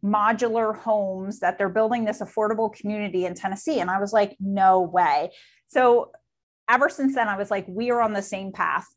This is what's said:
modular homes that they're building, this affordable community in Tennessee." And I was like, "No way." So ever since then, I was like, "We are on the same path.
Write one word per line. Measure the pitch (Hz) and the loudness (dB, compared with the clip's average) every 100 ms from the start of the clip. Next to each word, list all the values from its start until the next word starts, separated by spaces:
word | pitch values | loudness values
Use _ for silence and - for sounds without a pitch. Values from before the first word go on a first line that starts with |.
modular | 202 208 208 226 240 226 220 220 | 0 0 2 2 0 0 0 -2
homes | 233 214 196 190 190 208 | -2 0 0 -6 -8 -4
that | 180 185 | -4 0
they're | 202 | -2
building, | 190 220 240 | 2 0 0
this | 220 214 | -2 -4
affordable | 220 - 214 220 226 | -6 -2 0 0 -2
community | 220 202 214 208 180 | -4 -6 -4 -4 -2
in | 180 | -4
Tennessee." | 175 196 196 - 285 | -4 -6 -6 -2 -2
And | 180 | 0
I | 190 | -2
was | 202 | 0
like, | 214 202 - | 2 0 -2
"No | 196 196 190 185 | -4 2 6 6
way." | 180 180 170 147 170 - - _ _ | 4 2 2 0 -2 -10 -20 _ _
So | - 254 240 - - _ _ _ _ - | 2 4 4 2 -12 _ _ _ _ 0
ever | 247 285 | 2 2
since | - 269 | 0 -2
then, | 269 226 | 0 -2
I | 196 | -2
was | 202 | -2
like, | 202 185 | -4 -4
"We | 185 240 | -6 -2
are | 240 | 0
on | 226 | 0
the | 208 | -2
same | 196 190 190 | -6 -8 -10
path. | 190 170 151 - | -4 -2 -2 -6